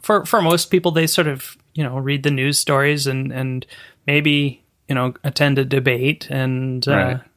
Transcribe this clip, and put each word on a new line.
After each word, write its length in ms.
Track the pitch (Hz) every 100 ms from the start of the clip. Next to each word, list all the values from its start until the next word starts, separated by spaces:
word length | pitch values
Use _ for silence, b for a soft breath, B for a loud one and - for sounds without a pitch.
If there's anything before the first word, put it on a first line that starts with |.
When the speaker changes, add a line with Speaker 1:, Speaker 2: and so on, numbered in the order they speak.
Speaker 1:
for, 240 | - 208 170
for 160 | 226
most 240 | 165 170 -
people, 260 | 185 175
they 160 | 165 160
sort 200 | - 156
of, 280 | 135 - - _
you 100 | -
know, 140 | 139 131
read 260 | 135 143
the 80 | 143
news 260 | 135 135 143
stories 480 | - 139 143 147 139
and, 240 | 131 135
and 340 | 131 131 127 - B B B -
maybe, 560 | 147 151 143 143 131 _ _ -
you 60 | 131
know, 180 | 127 -
attend 340 | 143 - 143 135
a 60 | 131
debate 600 | 135 131 135 135 156 -
and, 560 | 135 131 131 131 127 131
uh, 20 |
Speaker 2:
Right. 280 | 143 127 127 -